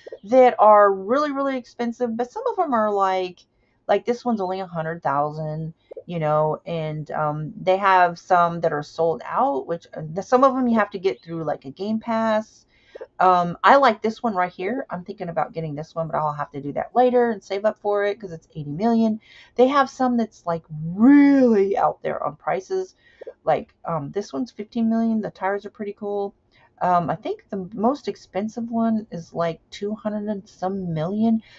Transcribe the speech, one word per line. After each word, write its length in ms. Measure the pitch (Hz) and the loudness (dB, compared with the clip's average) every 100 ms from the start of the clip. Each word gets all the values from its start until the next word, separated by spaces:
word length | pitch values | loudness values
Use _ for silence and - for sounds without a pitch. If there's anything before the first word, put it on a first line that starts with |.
| - - 196 | -20 -18 2
that 300 | 254 247 233 | 6 6 8
are 320 | 214 208 202 | 8 8 8
really, 380 | 196 190 269 302 | 4 0 0 0
really 260 | 277 277 262 | -2 -4 -4
expensive, 600 | 240 - 240 226 240 226 | -8 -8 -6 -4 -4 -4
but 140 | 240 | -6
some 120 | 427 480 | -6 -4
of 100 | 415 | -2
them 160 | 330 | 0
are 180 | 233 214 | 0 2
like, 500 | 202 190 190 185 175 _ _ _ _ - | 2 2 0 -4 -8 _ _ _ _ 0
like, 180 | 208 220 | 0 0
this 200 | 233 247 | -4 -2
one's 160 | 220 | -2
only 180 | 185 190 | -2 -4
a 60 | 180 | -6
hundred 360 | 170 160 170 | -6 -6 -4
thousand, 680 | 147 139 147 156 156 156 160 - - - - | -2 0 0 -4 -8 -6 -8 -12 -18 -16 -10
you 120 | 170 | -4
know, 420 | 151 151 156 156 - | 0 2 0 -2 -6
and, 440 | 165 156 156 147 | -6 -6 -8 -8
um, 420 | - 151 151 156 - | -6 -4 -4 -8 -4
they 160 | 170 190 | 0 2
have 420 | 202 185 175 170 | 4 4 4 0
some 420 | - 180 170 170 | 0 2 2 0
that 120 | 165 | -2
are 100 | 147 | -2
sold 380 | 147 - 165 160 - | -6 -2 -2 -2 -4
out, 420 | 170 269 277 - | -2 -2 -4 -6
which, 200 | 202 - - | -10 -10 -14
uh, 60 | 156 | -10
the, 100 | 170 | -10
some 200 | 190 254 | 0 4
of 120 | 269 254 | 4 4
them 120 | 247 | 0
you 100 | 226 | 2
have 120 | 208 | 0
to 80 | 196 | -2
get 220 | 185 - | -4 -4
through, 200 | 165 165 151 | -8 -8 -6
like, 200 | - 139 | -6 -10
a 60 | |
Game 280 | 135 202 220 | -10 -6 -6
Pass. 640 | 233 226 226 214 220 _ _ _ _ - - - | -4 -2 0 -2 -4 _ _ _ _ -20 -10 2
Um, 380 | 185 180 175 175 | 4 4 0 2
I 140 | 196 277 | 6 6
like 240 | 262 220 | 6 2
this 220 | 220 220 | -4 -4
one 120 | 233 185 | -4 -2
right 160 | 180 | -4
here. 340 | - 185 262 - | -4 -6 -6 -8
I'm 120 | 185 175 | -10 -12
thinking 240 | 202 175 | -10 -6
about 240 | 165 - | -4 -4
getting 220 | 160 151 143 | -6 -8 -8
this 200 | 156 165 | -8 -8
one, 120 | 160 | -6
but 100 | 151 | -4
I'll 160 | 151 | -4
have 180 | 147 143 | -4 -8
to 100 | 143 | -10
do 120 | 143 | -8
that 220 | - - 226 | -6 -2 2
later 360 | 254 247 240 | 2 4 0
and 120 | 202 | -2
save 220 | - 196 214 | -8 -4 -4
up 140 | 214 | -4
for 260 | 208 202 202 | -2 -2 -2
it 140 | 202 | -4
'cause 120 | 196 | -10
it's 140 | 165 _ 160 | -16 _ -12
eighty 160 | 143 | -10
million. 480 | 151 226 226 226 220 - - - - | -2 0 2 0 -2 -10 -20 -6 2
They 120 | 254 | 4
have 200 | 285 262 | 4 0
some 280 | - 254 240 | -2 -2 0
that's, 280 | 220 _ 170 | -4 _ -6
like, 180 | 170 - 151 160 | -6 -8 -10 -8
really 920 | 185 240 285 285 277 247 214 196 - | 4 8 8 8 6 6 4 2 2
out 240 | 151 - | 0 -2
there 200 | 156 - | -6 -6
on 120 | - 151 | -6 -6
prices. 580 | - 170 - 381 370 _ _ - - - 160 | -4 -4 -4 -6 -6 _ _ -20 -20 -6 -2
Like, 280 | 147 - _ - | -2 -4 _ -8
um, 260 | 165 143 | -6 -6
this 220 | 190 208 | -8 -8
one's 180 | 269 254 | -8 -8
fifteen 380 | - 208 233 226 | -10 -8 -2 0
million. 320 | 226 226 220 | 0 0 -2
The 100 | 196 | -4
tires 340 | - 190 202 202 | -6 -4 -4 -8
are 60 | |
pretty 220 | - 202 | -12 -12
cool. 420 | - 202 202 202 - _ _ _ - | -10 -6 -6 -6 -10 _ _ _ -4
Um, 280 | 175 175 156 | 0 2 0
I 60 | 160 | -4
think 300 | 302 427 _ | -8 -10 _
the 200 | 196 185 | -12 -10
most 340 | 208 220 285 - | -2 -2 -2 -6
expensive 600 | 392 - 185 220 233 233 | -10 -10 -8 -6 -8 -6
one 360 | 226 226 220 - | -2 0 -2 -4
is, 220 | 170 165 | -12 -10
like, 280 | 165 170 160 _ | -4 -4 -6 _
two 240 | - 202 214 | -10 -8 -6
hundred 340 | 214 208 208 | -6 -6 -6
and 180 | 202 - | -8 -12
some 440 | - 185 196 180 | -8 -6 -4 -4
million, 480 | 160 160 214 226 226 - | -4 -4 0 2 0 -4